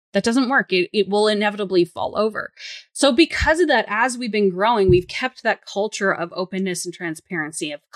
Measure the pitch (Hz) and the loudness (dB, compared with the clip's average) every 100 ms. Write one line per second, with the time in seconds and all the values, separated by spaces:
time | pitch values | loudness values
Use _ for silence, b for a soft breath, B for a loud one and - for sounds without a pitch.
0 | _ 196 220 240 247 269 202 185 180 208 | _ -2 0 2 2 0 2 0 2 0
1 | 190 208 214 208 208 208 190 185 175 - | 0 2 2 2 -2 -2 0 2 0 -2
2 | - - 220 208 - B B B B - | -4 -2 -2 -4 -10 B B B B 0
3 | 277 240 320 - 285 320 320 247 - 208 | 2 4 2 2 0 2 4 2 0 -2
4 | 254 240 247 214 202 180 214 226 190 180 | -2 -2 -4 0 2 2 2 4 4 4
5 | 180 - 254 - 226 - - 196 208 - | 2 -6 -8 -4 -4 -4 -6 -4 -4 -2
6 | 196 - 170 170 180 190 190 175 180 165 | -2 -2 -4 -6 -6 -4 -4 -4 -8 -10
7 | 175 156 - 175 151 - 151 147 _ | -10 -10 -8 -8 -6 -8 -8 -10 _